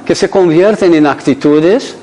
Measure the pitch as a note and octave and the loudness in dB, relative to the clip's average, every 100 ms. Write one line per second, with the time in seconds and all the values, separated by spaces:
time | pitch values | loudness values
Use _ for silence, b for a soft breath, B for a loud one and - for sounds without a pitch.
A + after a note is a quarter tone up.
0 | - E3 G3 G3 F3+ D#3+ G3+ G#3 F#3 D#3+ | -6 -2 -2 0 2 2 2 2 2 2
1 | D3 C3+ D3+ C3 D3 D3+ E3 B3 - - | 0 -2 -4 -2 0 2 2 0 -4 -16